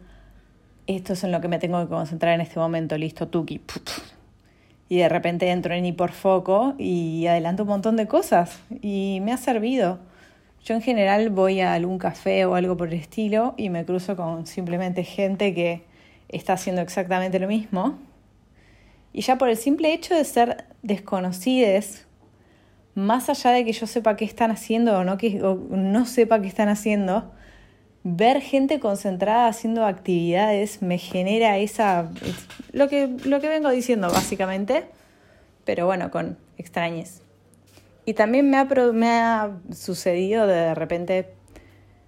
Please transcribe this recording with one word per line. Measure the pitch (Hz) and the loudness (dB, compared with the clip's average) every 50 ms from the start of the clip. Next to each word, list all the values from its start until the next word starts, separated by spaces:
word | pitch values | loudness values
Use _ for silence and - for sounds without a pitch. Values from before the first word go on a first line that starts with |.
| - - - - - - - - - _ _ _ _ _ _ _ _ | -20 -20 -20 -20 -20 -20 -20 -20 -20 _ _ _ _ _ _ _ _
"Esto | - 190 185 185 - | -6 -6 -4 -4 -6
es | 190 180 | -6 -4
en | - 185 | -2 -2
lo | 175 165 | -2 -2
que | - 170 | -2 -2
me | 170 160 | -4 -2
tengo | 180 170 175 175 | -2 -2 -2 -2
que | 170 165 | -2 -2
concentrar | 165 165 165 151 170 160 165 170 170 | -4 -6 -6 -6 -6 -2 0 2 2
en | 170 | 0
este | 165 160 - 170 | -2 -4 -4 -2
momento, | 165 165 165 165 160 151 156 | -2 -2 -2 -2 -4 -4 -4
listo, | 151 160 156 - - 160 - | -4 -4 -6 -6 -8 -6 -4
tuki". | - 170 156 - 151 - - - - - - - - - - - - - _ _ _ _ _ _ _ _ _ _ _ _ _ - | -2 -4 -4 -4 -8 -12 -12 -14 -14 -14 -12 -12 -12 -14 -14 -18 -20 -20 _ _ _ _ _ _ _ _ _ _ _ _ _ -2
Y | 180 180 | 2 4
de | 175 156 | 4 4
repente | 170 175 175 170 175 170 185 180 | 2 0 0 -2 -2 0 0 0
entro | 180 180 175 175 175 | 0 0 -2 -2 -2
en | 180 180 | -2 -2
hiperfoco | 180 165 180 180 175 - - - 196 190 185 180 185 190 208 247 277 277 277 | -2 -2 -2 -2 -4 -4 -2 2 2 2 2 2 2 2 2 2 0 -2 -4
y | 208 185 180 175 170 165 160 165 165 | -4 -2 -2 -2 -2 -2 -2 0 2
adelanto | 170 170 170 160 165 180 190 214 | 2 2 2 2 0 -2 -2 -2
un | 202 | -2
montón | 202 196 190 220 226 | -2 0 0 0 2
de | 220 214 220 | 0 2 2
cosas | - 330 349 - 226 175 175 175 - - - - 226 - | 2 0 2 4 4 2 2 0 -4 -14 -16 -16 -12 -10
y | - 208 196 196 196 196 196 190 | -6 -4 -4 -2 -2 -2 -2 -2
me | 196 220 | -2 -2
ha | 247 | -4
servido. | 247 - 277 247 220 214 240 269 254 196 175 185 180 - - - - - - _ _ _ _ _ _ - | -2 -2 -2 -2 0 0 0 0 2 0 0 -2 -4 -10 -20 -20 -20 -20 -20 _ _ _ _ _ _ -6
Yo | - 226 | -4 -4
en | 226 | -2
general | 214 262 247 214 196 190 196 208 220 226 | -2 0 0 2 2 4 4 2 2 2
voy | 196 190 190 190 190 190 | 2 2 2 2 2 2
a | 185 180 175 | 2 2 0
algún | 170 170 180 190 185 | 0 -2 -2 -4 -4
café | - 175 170 - - 196 190 190 190 | -4 -6 -6 -4 -2 0 2 2 2
o | 185 180 | 2 2
algo | 180 185 185 180 | 2 0 0 -2
por | 170 175 165 | -2 -4 -4
el | 165 | -6
estilo | 170 151 - - 226 220 208 208 220 233 254 254 | -6 -8 -8 -6 -4 -2 0 2 2 0 0 -2
y | - 220 190 | -4 -6 -4
me | 175 170 165 | -4 -4 -4
cruzo | 170 180 185 180 - 196 | -4 -4 -4 -4 -4 -6
con | 180 175 165 170 165 165 | -6 -6 -6 -6 -8 -10
simplemente | - - 196 180 170 175 175 190 185 180 185 170 | -10 -8 -8 -6 -4 -4 -2 -2 -4 -4 -4 -6
gente | - - - 202 190 196 180 208 202 175 | -6 -4 -2 -2 -2 0 0 0 0 0
que | 170 170 170 170 170 - _ _ _ _ _ _ _ _ - | 0 -2 -2 -2 -6 -12 _ _ _ _ _ _ _ _ -12
está | - 175 - - 185 | -12 -6 -2 -2 -2
haciendo | 180 - 196 185 180 | -2 -2 -2 -2 -2
exactamente | 170 175 - 202 185 180 190 185 185 185 180 190 | -4 -2 -4 -4 -2 0 0 -2 0 0 2 2
lo | 185 196 | 2 2
mismo. | 214 220 214 - - 180 196 269 - - - - _ _ _ _ _ _ _ _ _ _ _ _ - _ - - _ _ _ _ | 0 -2 -2 -2 -2 -2 -2 -2 -4 -6 -12 -20 _ _ _ _ _ _ _ _ _ _ _ _ -20 _ -20 -20 _ _ _ _
Y | - - | -10 -2
ya | 208 - 254 247 | 0 0 2 4
por | 269 247 | 2 2
el | 226 | 2
simple | 220 - 277 285 330 320 311 | 2 2 0 0 2 2 0
hecho | 320 330 - - 359 | 0 0 0 0 2
de | 320 277 | 2 2
ser | - - 240 240 240 247 - - - - _ | 2 2 2 2 2 0 -6 -12 -18 -20 _
desconocides, | - 202 208 185 - - 202 185 185 185 180 185 - 254 262 254 240 208 190 202 208 - - - - _ _ _ _ _ _ _ _ _ _ _ _ _ _ _ _ _ - | -4 -4 -4 -4 -4 -4 -4 -2 -2 -4 -4 -2 0 2 4 4 4 4 4 2 0 -4 -10 -18 -20 _ _ _ _ _ _ _ _ _ _ _ _ _ _ _ _ _ -6
más | 196 196 208 233 254 254 - | -2 0 2 0 2 0 -2
allá | 277 - - 247 | -2 2 4 4
de | 247 247 240 | 4 4 2
que | 226 | 0
yo | 214 - 226 | -2 -4 -6
sepa | 214 - 240 214 220 208 | -6 -4 0 2 2 0
qué | 208 220 | 0 -2
están | 208 - - 240 226 | -6 -2 0 0 0
haciendo | 220 214 - - 220 226 233 233 202 185 | 0 -2 -4 -2 0 2 4 4 4 2
o | 185 | 2
no, | 180 190 190 | 0 0 0
que, | 233 226 196 190 | -2 -2 0 0
o | 190 190 190 | 0 0 0
no | 185 - - 190 190 190 190 202 233 247 | -2 -4 -4 -2 0 0 2 2 2 2
sepa | 233 - 247 226 214 233 214 | 2 2 2 4 4 4 2
qué | 190 190 | 2 0
están | - - 214 208 | 0 0 2 2
haciendo, | 208 208 - 220 214 208 196 185 185 226 226 - - - - - - - - - _ _ _ _ _ _ | 0 0 0 0 0 0 2 0 0 -2 -2 -6 -12 -20 -20 -20 -20 -20 -20 -20 _ _ _ _ _ _
ver | - 180 175 170 214 240 269 285 | -6 -4 0 4 4 4 4 2
gente | 285 - - 269 269 269 311 269 | 0 0 0 2 2 2 0 -2
concentrada | - 214 196 196 - 202 185 180 196 202 214 240 247 226 | -2 -2 -2 -2 -4 -4 -4 -2 0 2 4 4 4 2
haciendo | 214 - - 226 226 233 220 | 2 0 -2 -2 0 0 0
actividades | 208 190 196 - - 180 170 170 170 170 185 208 214 208 196 208 208 - - | 0 -2 -2 -2 0 0 0 2 2 2 2 2 2 2 0 -2 -4 -6 -4
me | 190 180 180 | -4 -2 -2
genera | 175 - - - 185 180 190 214 226 226 220 202 196 | -2 -4 -4 -4 -2 -2 0 2 2 2 2 2 2
esa, | 208 208 - - 220 202 185 170 170 165 175 - - - 175 - - - - - - - | -2 -2 0 0 2 2 2 0 -2 -4 -8 -10 -8 -8 -8 -10 -12 -18 -18 -20 -16 -4
lo | - 247 285 277 | 0 2 2 2
que, | 294 285 277 262 254 254 - | 2 0 0 0 -2 -4 -2
lo | 269 277 277 | 0 0 0
que | 285 302 | 0 0
vengo | 311 311 302 277 | -2 0 2 2
diciendo | 254 254 240 254 240 214 185 175 | 2 2 2 0 0 0 0 2
básicamente, | 175 185 185 - 202 190 190 190 190 196 202 202 262 320 - - - _ _ _ _ _ _ _ _ _ _ _ _ _ _ | 2 0 0 0 -2 -4 -2 -2 -2 -2 -2 0 0 -2 -2 -6 -14 _ _ _ _ _ _ _ _ _ _ _ _ _ _
pero | - - 170 175 | -4 -2 0 0
bueno, | 185 190 180 175 175 | 0 0 0 -2 -4
con | - 170 165 180 175 - _ _ _ | -4 -4 -6 -6 -8 -12 _ _ _
extrañez. | - 170 - - 180 170 170 170 165 180 - - - - _ _ _ _ _ _ _ _ _ _ - - _ _ _ _ | -18 -14 -8 -4 -4 -4 -2 -4 -8 -10 -12 -18 -20 -20 _ _ _ _ _ _ _ _ _ _ -20 -20 _ _ _ _
Y | 226 214 | -2 0
también | - 214 214 240 269 285 277 | 2 2 4 4 4 6 6
me | 269 | 6
ha | 269 269 269 | 4 4 4
pro-, | 277 254 247 240 | 4 4 4 4
me | 226 226 226 233 | 4 4 4 4
ha | 233 233 233 226 226 220 214 202 202 175 - - | 4 4 4 2 2 0 -2 -4 -6 -10 -14 -14
sucedido | 170 - - - 180 - - 190 175 175 185 190 214 226 214 | -14 -10 -8 -8 -6 -2 -2 0 0 0 0 2 2 4 4
de, | 196 185 | 4 4
de | 165 165 165 160 | 4 2 2 0
repente | 160 160 - 170 170 175 175 185 185 185 - - - _ - - - - - - - _ - _ _ _ | -2 -2 -4 -4 -4 -2 0 -2 -2 -2 -4 -10 -20 _ -20 -20 -20 -20 -20 -20 -20 _ -20 _ _ _